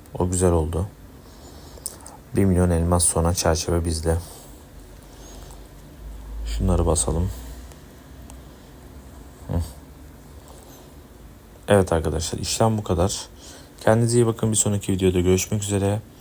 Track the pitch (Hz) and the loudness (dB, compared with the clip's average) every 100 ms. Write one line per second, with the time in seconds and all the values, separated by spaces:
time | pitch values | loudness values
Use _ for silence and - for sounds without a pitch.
0 | - - 90 90 92 85 78 82 101 - | -10 -2 0 2 4 4 2 -2 -4 -8
1 | - - - - - - - - - - | -20 -20 -20 -20 -20 -20 -20 -12 -12 -12
2 | - - - 98 98 87 90 85 85 87 | -20 -20 -4 2 4 4 4 4 2 2
3 | - 87 82 87 82 80 - 85 85 80 | 2 2 2 2 2 0 0 0 0 -2
4 | 80 82 - - - - - - - - | 0 -2 -4 -16 -20 -20 -20 -20 -20 -20
5 | - - - - - - - - - - | -20 -20 -20 -18 -18 -18 -20 -20 -20 -18
6 | - - - - - - 95 87 85 78 | -16 -14 -12 -10 -6 -2 2 2 2 0
7 | - 80 92 - - - - - - - | 0 -2 -2 -6 -14 -16 -18 -20 -20 -20
8 | - - - - - - - - - - | -20 -20 -18 -20 -20 -20 -20 -20 -20 -20
9 | - - - - - 85 - - - - | -20 -20 -20 -16 -6 -4 -4 -10 -20 -20
10 | - - - - - - - - - - | -20 -20 -20 -20 -20 -20 -20 -20 -20 -20
11 | - - - - - - - 101 90 82 | -20 -20 -20 -20 -20 -8 4 4 4 2
12 | 80 80 - - - - 113 110 - 87 | 0 -2 -2 -4 -2 2 2 2 0 2
13 | 98 - - - - - - - - 113 | 0 -2 -10 -18 -20 -20 -20 -2 4 4
14 | 117 120 113 113 110 107 104 101 - 95 | 4 4 4 2 0 0 0 0 0 2
15 | 95 90 87 92 - 107 101 101 98 107 | 4 4 4 2 2 -4 -2 0 0 -2
16 | - - | -6 -16